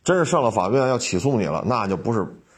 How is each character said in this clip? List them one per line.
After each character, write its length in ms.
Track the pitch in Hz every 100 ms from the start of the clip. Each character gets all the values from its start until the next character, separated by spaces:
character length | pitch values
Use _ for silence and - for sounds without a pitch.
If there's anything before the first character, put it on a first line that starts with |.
真 120 | - 180
是 80 |
上 200 | 160 170
了 60 | 120
法 180 | 101 92
院 180 | 131 131
要 80 | 123
起 220 | - 90
诉 200 | 131 123
你 60 |
了， 200 | 82 78 98
那 220 | 123 101
就 80 | 92
不 160 | 113
是 120 | 113 87 - _